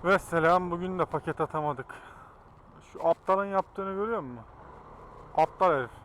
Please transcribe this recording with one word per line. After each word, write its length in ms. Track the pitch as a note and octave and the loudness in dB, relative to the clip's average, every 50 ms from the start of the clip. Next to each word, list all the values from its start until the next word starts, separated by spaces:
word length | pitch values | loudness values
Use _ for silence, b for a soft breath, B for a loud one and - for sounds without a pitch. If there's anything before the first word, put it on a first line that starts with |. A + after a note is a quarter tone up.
| - | 4
Vesselam, 680 | E3+ G3 F#3 - - - E3+ D#3 D#3+ F3 F3+ F3+ F3+ | 4 2 2 2 0 0 2 4 6 6 4 4 0
bugün 280 | E3+ F3 F3+ F#3 F#3 F#3 | -4 -4 -4 -6 -2 -2
de 60 | E3 | -2
paket 360 | - - D#3 - - D3+ - | -2 -2 -6 -4 -4 -2 -2
atamadık. 540 | D#3+ C#3+ - D#3 D3+ D3+ C#3+ B2 C3 - - - B B B B B B B B B B - - - - - - | -4 -2 -2 -2 -2 -2 -4 -4 -8 -14 -14 -18 B B B B B B B B B B -20 -20 -20 -20 -20 -20
Şu 260 | - - - - - E3 | -20 -20 -16 -4 0 0
aptalın 380 | E3 - - - F#3+ F#3+ G3+ | 0 0 0 0 0 0 0
yaptığını 480 | G3+ G3 G3 F#3 - - - G3 G3 F#3+ | 0 -2 -2 -2 -2 -6 -10 -8 -6 -4
görüyor 260 | F#3+ G3+ A3 A#3 G#3+ | -4 -4 -4 -4 -6
musun? 260 | D#3 C3 B2 A#2 A2+ - - - - - - - - - - - - - - - - - - | -6 -8 -12 -14 -16 -18 -20 -20 -20 -20 -20 -20 -20 -20 -20 -20 -20 -20 -20 -20 -20 -6 0
Aptal 360 | - D#3+ D#3+ - - F#3+ F#3 | 0 0 0 2 2 2 4
herif. 200 | D#3 C#3 B2+ A#2 - - - | 4 2 0 -4 -8 -16 -20